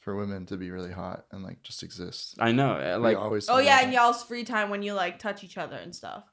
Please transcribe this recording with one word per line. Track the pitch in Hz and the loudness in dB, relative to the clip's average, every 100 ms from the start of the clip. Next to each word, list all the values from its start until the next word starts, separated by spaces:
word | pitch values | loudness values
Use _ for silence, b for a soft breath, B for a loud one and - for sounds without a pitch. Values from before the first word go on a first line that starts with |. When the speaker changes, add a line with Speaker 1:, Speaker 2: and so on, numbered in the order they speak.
Speaker 1:
for | - 101 | -6 -4
women | 101 98 92 | -4 -6 -6
to | 95 | -8
be | 92 | -6
really | 92 90 | -6 -8
hot | 90 92 - - | -8 -8 -10 -12
and, | 98 | -14
like, | 92 90 | -12 -14
just | - - | -14 -14
exist. | 87 87 90 - - - | -14 -12 -10 -10 -10 0
Speaker 2:
I | 113 | 2
know, | 120 139 | 4 4
uh, | 80 69 92 | 2 0 2
Speaker 1:
We | |
Speaker 2:
like | 117 101 | 4 2
Speaker 1:
always | 107 107 147 | 0 -2 4
Speaker 3:
Oh, | |
Speaker 1:
talk | 254 | 6
Speaker 3:
yeah, | 277 269 | 8 6
Speaker 1:
about | |
Speaker 3:
and | 254 | 6
Speaker 1:
that. | 247 | 4
Speaker 3:
y'all's | 240 240 | 4 4
free | - 240 | -4 -8
time | 233 220 202 | -4 -2 -2
when | 202 | -2
you, | 202 | -4
like, | 196 180 185 | -2 -4 -4
touch | 214 202 | -8 -8
each | 180 185 | -12 -10
other | 156 123 | -10 -10
and | 170 170 | -12 -14
stuff. | - - - | -12 -14 -14